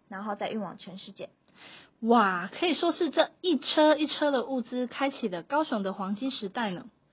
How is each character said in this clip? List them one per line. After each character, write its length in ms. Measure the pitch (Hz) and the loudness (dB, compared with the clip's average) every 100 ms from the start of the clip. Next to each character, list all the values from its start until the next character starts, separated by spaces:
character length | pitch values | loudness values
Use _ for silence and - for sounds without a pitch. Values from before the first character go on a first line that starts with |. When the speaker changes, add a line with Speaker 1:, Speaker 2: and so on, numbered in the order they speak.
| _ | _
Speaker 1:
然 140 | 196 | -10
后 100 | 220 | -8
再 160 | 302 202 | -6 -4
运 100 | 220 | -4
往 160 | 180 - | -6 -10
全 220 | 196 185 | -14 -14
世 120 | - | -16
界。 200 | 196 - _ _ _ - - - _ | -14 -16 _ _ _ -20 -20 -20 _
Speaker 2:
哇， 500 | 226 233 196 180 190 | 4 6 6 2 -6
可 140 | - 359 | -2 0
以 80 | |
说 180 | - 339 | 2 0
是 160 | - 254 | 0 0
这 220 | 320 277 - | 2 0 0
一 160 | 359 277 | 0 0
车 400 | - 320 302 302 | 2 6 6 6
一 100 | 302 | 2
车 240 | - 294 | 0 0
的 140 | 262 | 0
物 160 | 190 262 | 0 -4
资 260 | - 247 247 | -4 -4 -4
开 220 | - 277 | -2 -2
启 180 | - 214 | -2 -4
了 160 | 175 | -4
高 220 | 165 294 | -2 -2
雄 180 | 311 220 | 0 -2
的 120 | 190 | -2
黄 220 | 190 190 208 | -4 -4 -2
金 140 | 262 | -4
时 200 | 254 196 | -6 -6
代 200 | 247 214 | -4 -4
呢。 140 | 170 - _ _ | -4 -10 _ _